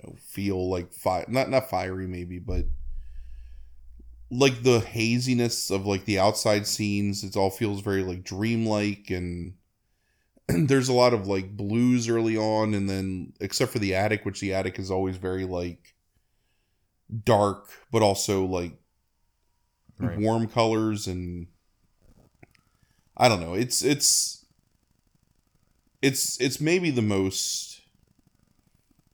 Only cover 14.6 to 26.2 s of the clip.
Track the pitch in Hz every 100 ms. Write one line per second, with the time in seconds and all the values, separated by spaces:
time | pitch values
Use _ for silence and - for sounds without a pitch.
14.6 | 98 92 95 95 95 92 92 92 92 90
15.6 | 90 85 _ _ _ _ _ _ _ _
16.6 | _ _ _ _ - 113 104 107 101 95
17.6 | - - _ 113 104 98 - 98 95 92
18.6 | 87 - _ _ _ _ _ _ _ _
19.6 | _ _ _ - 123 85 110 - 110 -
20.6 | 113 110 110 104 98 90 90 87 85 _
21.6 | _ _ _ _ _ _ _ _ - _
22.6 | _ _ _ _ _ - 123 101 82 92
23.6 | 127 - 123 143 - - - - _ _
24.6 | _ _ _ _ _ _ _ _ _ _
25.6 | _ _ _ _ 135 131